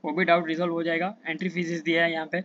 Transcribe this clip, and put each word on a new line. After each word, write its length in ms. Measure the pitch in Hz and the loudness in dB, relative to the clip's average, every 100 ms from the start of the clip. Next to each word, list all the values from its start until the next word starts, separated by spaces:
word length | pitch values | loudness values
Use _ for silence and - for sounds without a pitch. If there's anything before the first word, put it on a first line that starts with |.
| 156 | -2
वो 60 | |
भी 140 | 151 175 | 0 4
डाउट 220 | 170 165 | 4 4
resolve 260 | 160 175 | -2 0
हो 100 | 170 | 0
जाएगा। 340 | 165 165 180 214 160 | 0 0 -2 -6 -8
Entry 220 | 156 185 | -4 -4
fees 340 | 170 165 170 | -2 -4 -2
दिया 200 | 156 165 | 0 2
है 100 | 170 | 2
यहाँ 160 | 160 156 | 0 -4
पे। 120 | 170 | -4